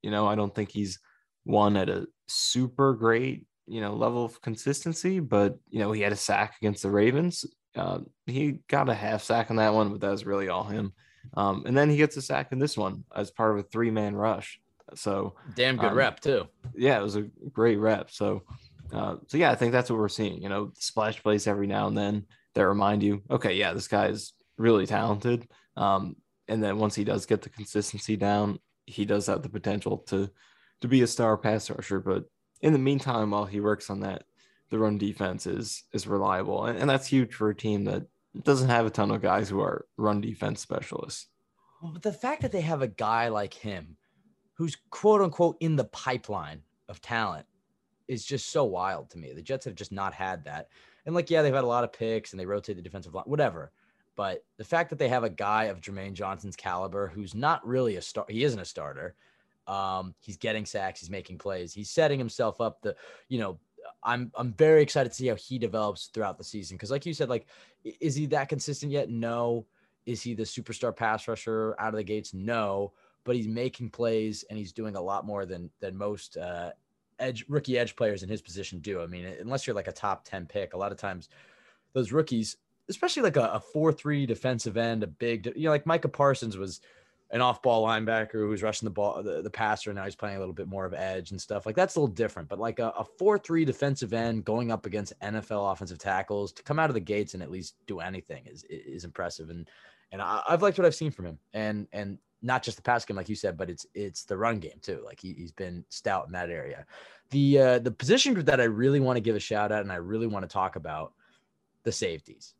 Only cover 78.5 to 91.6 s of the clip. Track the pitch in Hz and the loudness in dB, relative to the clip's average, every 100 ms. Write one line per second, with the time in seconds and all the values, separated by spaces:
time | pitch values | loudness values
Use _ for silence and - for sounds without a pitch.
78.5 | 87 95 90 90 92 85 90 90 90 107 | -12 -10 -10 -6 -6 -6 -10 -12 -12 -6
79.5 | 131 - 104 95 - 104 95 - 98 87 | -4 -2 -4 -4 -4 -4 -4 -6 -10 -8
80.5 | 101 95 90 98 98 101 90 - _ - | -6 -6 -4 -4 -4 -8 -8 -12 _ -20
81.5 | _ _ _ _ 135 113 139 156 117 107 | _ _ _ _ -2 0 2 2 0 -2
82.5 | - _ _ - 190 359 330 226 147 113 | -6 _ _ -10 -2 -2 2 2 4 2
83.5 | 113 - 151 160 151 147 147 135 110 131 | 0 -4 2 4 2 0 0 0 0 0
84.5 | 120 117 101 117 113 101 73 120 117 95 | 0 -2 0 0 0 -4 -2 -2 -2 -4
85.5 | - 156 147 151 165 160 - 139 131 117 | -2 2 2 4 2 2 4 4 4 0
86.5 | 95 95 87 _ _ _ _ - 113 123 | -6 -8 -10 _ _ _ _ -6 0 2
87.5 | 117 127 113 110 110 110 113 110 110 104 | 2 4 4 4 2 2 0 0 -2 0
88.5 | 107 107 107 107 87 101 73 104 80 101 | 0 -2 -2 -4 -2 -2 -2 -4 -4 -6
89.5 | - 110 107 - 101 98 - 104 98 92 | -2 -2 -2 -4 -8 -8 -8 -8 -6 -8
90.5 | 87 92 98 95 85 92 95 85 98 - | -8 -8 -6 -6 -4 -4 -6 -8 -12 -6
91.5 | 104 | -6